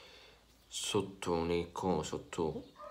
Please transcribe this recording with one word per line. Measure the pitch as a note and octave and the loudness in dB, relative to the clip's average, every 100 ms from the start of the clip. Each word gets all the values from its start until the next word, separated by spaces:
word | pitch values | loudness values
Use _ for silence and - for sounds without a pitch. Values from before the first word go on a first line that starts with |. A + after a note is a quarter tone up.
| - - - - - - - | -20 -20 -20 -20 -20 -20 -12
Sotto | - - G#2 F#2+ F#2+ F2+ E2+ | -6 0 0 0 -2 0 2
nei | E2 F2 E2+ | 4 2 0
co-, | - F#2+ D#2 | 0 2 2
sotto | D#2 D2+ - - D#2 C4 - - - | 0 -4 -4 0 0 -2 -8 -14 -4